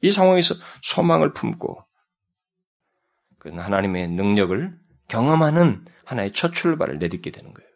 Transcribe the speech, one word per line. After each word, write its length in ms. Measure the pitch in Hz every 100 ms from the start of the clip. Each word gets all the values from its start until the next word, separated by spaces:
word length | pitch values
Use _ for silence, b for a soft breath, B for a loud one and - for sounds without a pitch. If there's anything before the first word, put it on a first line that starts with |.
이 100 | 185
상황에서 440 | 202 185 185 170 - B B
소망을 520 | - - 170 165 160
품고 480 | - - - - - _ _ _ _ _ _ _ _ _ _ _ _ _ _ _ _
그 120 | 80
하나님의 600 | 82 90 98 98 90 87
능력을 680 | 87 98 104 92 95 175 175 _ _ _
경험하는 800 | 113 127 160 156 156 170 101 b b -
하나의 260 | 127 98
첫 220 | - 170
출발을 460 | 170 175 160 69 73
내딛게 320 | 85 87 -
되는 220 | - -
거예요. 160 | - _